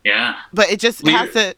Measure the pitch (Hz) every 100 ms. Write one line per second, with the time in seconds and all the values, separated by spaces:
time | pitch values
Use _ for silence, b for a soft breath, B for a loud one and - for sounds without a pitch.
0 | 104 104 120 - - 185 190 202 233 -
1 | - 240 240 233 196